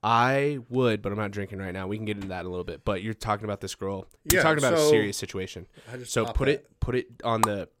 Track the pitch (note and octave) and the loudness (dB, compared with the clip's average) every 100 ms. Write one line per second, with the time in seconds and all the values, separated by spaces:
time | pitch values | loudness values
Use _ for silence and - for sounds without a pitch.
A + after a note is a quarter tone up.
0 | G#2+ A#2 B2 C#3 C#3+ C#3+ A#2 B2 B2 G#2+ | 4 4 6 4 0 -2 -4 2 4 2
1 | G2+ G2+ G#2 G#2 F#2+ G2 F#2+ F2+ F#2+ G#2+ | -2 -2 -4 -4 -8 -8 -6 -6 -6 -4
2 | G#2+ G2+ G2 F2+ F2+ F2+ F2+ D#2+ - G2 | -4 -6 -6 -6 -6 -6 -6 -6 -4 -4
3 | G#2+ G#2+ A2 G#2 G#2+ G2+ F#2+ - F#2+ G2 | -4 -6 -2 -2 -2 -6 -8 -8 -6 -6
4 | - - D#3 F3 D#3 D#3 C3+ E3 D3+ D3+ | -10 -18 -2 2 4 4 4 4 6 4
5 | G#2 G2+ - F#2+ F#2 - D#2+ - - B2+ | 2 -4 -6 -6 -6 -10 -14 -20 -16 -14
6 | B2 B2+ A2 A#2 C3+ D3+ - _ - B2 | -4 -2 2 2 4 2 -2 _ -2 -2
7 | - - A#2 A2+ G#2+ G2+ F2+ _ | -2 -6 -2 2 2 0 -6 _